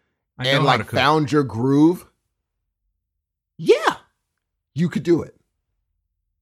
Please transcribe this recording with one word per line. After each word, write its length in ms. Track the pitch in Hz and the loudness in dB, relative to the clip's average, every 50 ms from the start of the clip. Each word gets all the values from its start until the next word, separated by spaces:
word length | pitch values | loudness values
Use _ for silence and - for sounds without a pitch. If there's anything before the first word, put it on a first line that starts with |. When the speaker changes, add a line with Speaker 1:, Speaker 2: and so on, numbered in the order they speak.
| _ _ _ _ _ _ _ | _ _ _ _ _ _ _
Speaker 1:
I 100 | - 123 | -8 -4
Speaker 2:
and, 80 | 131 139 | -2 0
Speaker 1:
know 20 | 143 | 2
how 40 | 143 | 2
Speaker 2:
like, 140 | 135 127 110 | 2 0 0
Speaker 1:
to 40 | 101 | -2
cook. 140 | - - 135 | -4 -2 0
Speaker 2:
found 320 | 127 147 156 156 147 - | 0 2 2 0 0 0
your 120 | 147 151 139 | 0 0 0
groove. 640 | 104 101 113 127 135 139 147 156 170 180 180 - _ _ _ _ _ _ _ _ _ _ _ _ _ _ _ _ _ _ _ _ _ _ _ _ _ _ _ _ _ _ | -2 -4 -4 -2 2 4 4 4 4 2 -2 -8 _ _ _ _ _ _ _ _ _ _ _ _ _ _ _ _ _ _ _ _ _ _ _ _ _ _ _ _ _ _
Yeah, 380 | - 165 - 480 622 640 - - - _ _ _ _ _ _ _ _ _ _ _ _ _ _ - | -2 0 2 2 2 0 -4 -6 -6 _ _ _ _ _ _ _ _ _ _ _ _ _ _ -4
you 160 | 139 175 156 | -4 -4 -2
could 140 | - - - | -4 -4 -2
do 180 | 170 165 139 | 0 0 -2
it. 140 | - - - _ _ _ _ _ _ _ _ _ _ _ _ _ _ _ _ _ _ _ _ _ | -2 -8 -16 _ _ _ _ _ _ _ _ _ _ _ _ _ _ _ _ _ _ _ _ _